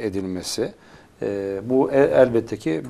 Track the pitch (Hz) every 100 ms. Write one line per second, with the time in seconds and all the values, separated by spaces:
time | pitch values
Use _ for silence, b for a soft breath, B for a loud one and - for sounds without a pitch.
0 | 113 95 95 90 87 - 123 - b b
1 | b - 113 101 98 98 113 131 143 139
2 | 143 143 123 117 113 104 160 160 127